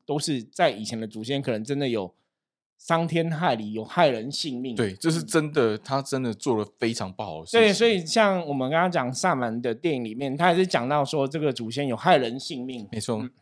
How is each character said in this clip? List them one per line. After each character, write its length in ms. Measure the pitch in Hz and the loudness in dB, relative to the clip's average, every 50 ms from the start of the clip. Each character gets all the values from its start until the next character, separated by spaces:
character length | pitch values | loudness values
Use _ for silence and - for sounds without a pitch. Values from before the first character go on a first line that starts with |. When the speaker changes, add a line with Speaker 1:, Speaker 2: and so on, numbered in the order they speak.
| _ | _
Speaker 1:
都 140 | - 143 151 | -4 -4 -2
是 240 | - 165 147 123 110 | -2 -2 -2 -4 -4
在 260 | - _ - 180 151 | -8 _ 2 2 2
以 140 | 107 104 107 | 2 0 -6
前 160 | 104 120 110 | -6 -6 -6
的 80 | 110 104 | -6 -6
祖 160 | 110 107 107 | -8 -8 -6
先 180 | 117 139 139 | -4 -4 -2
可 100 | 127 131 | 0 -2
能 120 | 117 107 110 | -2 -2 -2
真 160 | 127 139 143 | -4 -2 -2
的 100 | 139 127 | 0 0
有 240 | 117 107 95 87 - _ _ _ _ _ _ _ _ _ _ _ _ _ | 0 -2 -2 -4 -8 _ _ _ _ _ _ _ _ _ _ _ _ _
伤 280 | - - 165 165 170 | -2 0 2 2 2
天 240 | 165 165 170 165 165 | 2 0 0 0 0
害 260 | 160 147 180 147 123 | -2 0 0 0 0
理， 180 | 110 107 104 107 | 0 -2 -6 -6
有 100 | 110 110 | -6 -8
害 240 | - - 180 170 143 | -4 2 4 4 4
人 240 | 120 113 110 139 | 4 0 -4 -6
性 300 | 135 - - 156 127 120 | -6 -6 -6 -6 -6 -6
命。 120 | 127 135 117 | -6 -6 -2
Speaker 2:
对， 200 | 117 117 98 92 | 0 0 0 -2
这 180 | - - 160 | 0 0 0
是 100 | 160 165 | 0 0
真 300 | 151 - - 160 151 151 | -2 2 2 2 2 4
的， 260 | 151 151 120 110 104 107 | 2 2 2 2 2 -2
他 240 | - - 135 139 | -4 -4 -4 -4
真 220 | 135 - 139 131 131 | -2 -2 -4 -2 -2
的 100 | 120 107 | -2 -4
做 220 | - - 143 120 | -2 0 0 2
了 100 | 107 104 101 _ _ | 2 0 -4 _ _
非 140 | 120 113 113 | -2 -2 0
常 180 | - 107 95 | -2 -6 -8
不 100 | 95 - | -6 -8
好 200 | 107 95 78 78 | -8 -8 -8 -10
的 40 | 80 | -8
事 60 | - | 0
情。 80 | - 233 | 4 6
Speaker 1:
对， 140 | 220 208 190 | 6 6 6
所 120 | 190 233 | 4 4
以 200 | 233 220 185 160 | 4 4 2 0
像 400 | 156 - 233 214 202 190 180 170 147 | 0 2 4 4 4 2 0 -2 -2
我 60 | 139 | -2
们 160 | 131 131 131 | -2 0 0
刚 100 | 156 165 | 2 2
刚 100 | 175 185 | 2 2
讲 240 | 175 170 127 127 127 | 2 0 -2 -2 -4
萨 220 | - - 185 160 | 0 0 0 2
满 260 | 127 123 113 110 120 | 2 0 -2 -4 -2
的 140 | 123 123 113 | -2 -4 -4
电 180 | 113 - 170 147 | -2 -2 -2 -2
影 80 | 127 | -2
里 140 | 117 110 110 | -4 -6 -6
面， 220 | 123 143 135 135 143 | -6 -4 -4 -2 2
他 140 | 170 185 | 4 4
也 40 | 170 | 4
是 100 | 180 190 | 4 2
讲 220 | 180 - 131 117 127 | 2 2 0 0 2
到 160 | 147 147 139 | 2 0 0
说 240 | - - 151 135 135 | 0 0 0 -2 0
这 100 | 143 160 | -2 -2
个 140 | 151 143 | -2 -2
祖 180 | 123 120 117 110 | -2 -2 -6 -6
先 180 | 113 135 143 135 | -4 -4 -2 -2
有 100 | 117 107 | -4 0
害 180 | - 175 180 | 4 4 6
人 240 | 139 127 113 120 135 | 6 4 0 -4 -6
性 260 | - - 160 123 123 | -8 -8 -8 -8 -8
命。 220 | 131 127 120 104 - | -8 -10 -10 -12 -10
Speaker 2:
没 80 | 117 110 | -8 -8
错。 220 | - - 117 107 | -4 -4 -4 -4
Speaker 1:
嗯， 80 | 85 85 - _ | -4 -8 -12 _